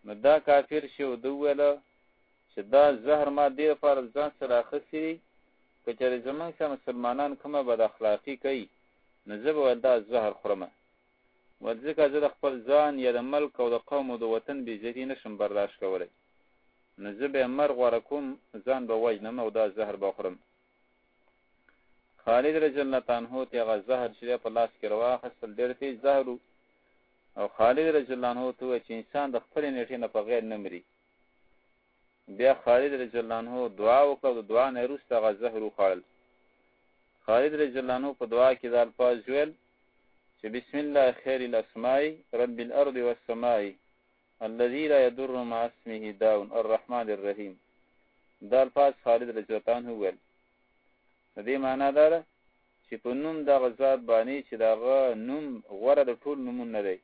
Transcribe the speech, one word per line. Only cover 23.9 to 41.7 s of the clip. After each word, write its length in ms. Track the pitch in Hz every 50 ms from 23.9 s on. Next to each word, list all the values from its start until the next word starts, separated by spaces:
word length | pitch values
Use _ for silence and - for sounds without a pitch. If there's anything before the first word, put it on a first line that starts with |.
| 127 127 123 117
چې 160 | 107 _ 120
دی 120 | 120 123
په 120 | 117 - 113
لاس 200 | 110 117 117 113
کې 160 | _ _ -
راواخیستل، 640 | 104 107 110 117 123 127 120 - 123 - _ - 110 104
ډېر 160 | 107 123 123
تیز 220 | 123 _ 139 139 127 107
زهر 240 | 127 143 139 139 131
و. 100 | 127 123 127 _ _ _ _ _ _ _ _ _ _ _ _ _ _ _ _ _ _ _
او 100 | 107 104 101
خالد 380 | - - 110 120 131 147 160 165
رضی 240 | 156 151 131 120
الله 160 | 131 123 123 123
عنه 160 | 123 123 127 127
ته 100 | 123 _ 127
وویل 180 | 127 123 117
چې 100 | - -
انسان 340 | 113 113 110 _ - 143 143 139
د 80 | 123 117
خپلې 300 | - _ _ 156 147 143
نیټې 260 | 135 127 117 - 131
نه 120 | 120 117 107
په 120 | - 110
غیر 220 | 104 110 123 117
نه 140 | 110 110 110
مري. 260 | 104 101 90 90 87 _ _ _ _ _ _ _ _ _ _ _ _ _ _ _ _ _ _ _ _ _ _ _ _ _ _ _ _ _ -
بیا 260 | 101 101 120 131 131
خالد 380 | - - 120 120 123 139 147
رضی 260 | 139 131 127 113 113 120
الله 160 | 113 113 113
عنه 340 | 117 117 120 123 127 123 117
دعا 340 | 98 92 104 110 120 135
وکړه 240 | 147 143 139 - -
او 80 | 135 123
د 80 | 117 107 98
دعا 180 | 110 117 131 135
نه 120 | 127 123
وروسته 300 | 120 127 143 139 _ _
هغه 200 | 123 113 107 110
زهر 300 | 104 98 117 120 113 110
وخوړل. 380 | 110 104 - - 98 95 92 90 90 _ _ _ _ _ _ _ _ _ _ _ _ _ _ _ _ _ _ _ _ _ _ _ _ -
خالد 240 | 110 120 135 156 151
رضی 240 | 151 151 135 120 131
الله 160 | 127 127 127
عنه 160 | 127 135 143
په 120 | 135 _ 123
دعا 240 | 110 113 120 127 131
کې 140 | 131 120 -
دا 140 | 120 117 120
الفاظ 360 | 120 113 107 - 123 123 123 117 104 123
ویل 220 | 131 143 151 156 156 _ _ _ _ _ _ _ _ _ _ _ _ _ _ _ _ _ -
چې 20 |
«بسم 300 | 107 110 123 - _ - 143
الله 280 | 147 147 143 143 135 127
خیر 280 | 123 - - 131 135 127
الاسماء 600 | 127 120 120 110 107 _